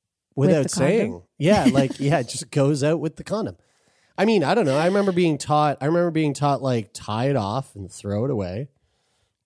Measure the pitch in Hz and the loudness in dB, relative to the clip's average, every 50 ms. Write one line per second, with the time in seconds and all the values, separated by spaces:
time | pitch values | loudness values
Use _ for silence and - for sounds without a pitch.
0 | _ _ _ _ _ _ _ - 135 185 175 151 135 - - 180 - 151 202 233 | _ _ _ _ _ _ _ 2 2 4 4 4 2 0 0 0 0 2 2 2
1 | - - 90 87 - _ _ - 143 175 214 202 147 - - 135 135 135 - - | 0 -2 -4 -10 -16 _ _ -2 2 4 4 4 2 2 2 0 0 0 -2 -2
2 | 139 143 165 151 120 - - 127 - - - 147 135 143 156 135 135 151 165 156 | -2 0 0 0 -2 -4 -8 -12 -10 -4 -2 0 2 2 2 0 0 0 0 -2
3 | 143 160 - - - - 185 220 202 107 92 - _ _ _ _ _ _ _ _ | -4 -6 -10 -12 -10 -8 -6 -6 -6 -6 -10 -12 _ _ _ _ _ _ _ _
4 | _ _ _ - 190 220 226 190 143 135 190 233 190 139 131 147 160 180 196 208 | _ _ _ 0 2 2 4 4 2 2 2 2 2 2 2 2 2 2 2 2
5 | 202 196 180 175 180 160 151 135 - - 151 151 151 147 135 - 135 151 170 175 | 2 2 2 2 2 2 0 0 -2 0 2 2 2 2 0 -2 -2 0 0 0
6 | 175 175 156 160 156 147 135 - 147 143 139 120 135 131 123 117 98 - - - | 0 0 0 0 0 0 0 0 0 0 0 0 0 0 -2 -2 -2 -6 -12 -14
7 | - - 107 113 127 139 139 127 101 98 107 135 135 - - 101 95 87 - - | -10 -6 -4 -2 -2 0 0 0 -2 -2 -4 -6 -6 -8 -12 -16 -16 -14 -14 -10
8 | - 101 101 104 120 139 135 104 95 87 92 110 147 - _ _ _ _ _ _ | -6 -4 -4 -2 -2 -2 -2 -4 -4 -6 -6 -8 -10 -12 _ _ _ _ _ _
9 | _ _ _ _ _ _ _ _ _ | _ _ _ _ _ _ _ _ _